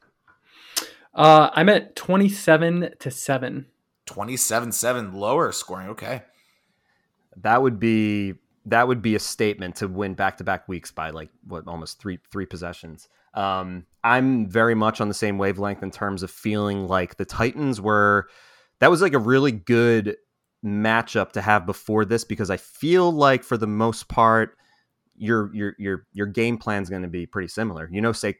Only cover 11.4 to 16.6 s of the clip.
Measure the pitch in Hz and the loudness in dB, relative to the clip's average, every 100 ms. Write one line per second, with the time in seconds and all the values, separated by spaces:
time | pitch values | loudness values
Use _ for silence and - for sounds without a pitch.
11.4 | - 87 80 85 78 - 104 90 _ - | -16 -14 -12 -14 -14 -12 -10 -12 _ -10
12.4 | 92 87 87 87 82 78 _ _ _ 107 | -8 -10 -12 -12 -18 -20 _ _ _ -4
13.4 | 98 95 90 90 87 _ 117 123 131 127 | -2 -2 -6 -10 -14 _ 0 2 2 0
14.4 | 104 104 113 113 110 107 107 104 107 98 | 0 2 2 2 0 0 -4 -2 -4 0
15.4 | 98 95 101 98 98 - 104 95 90 - | -2 -2 -4 -6 -10 -6 -6 -6 -8 -8
16.4 | 107 104 | -4 -2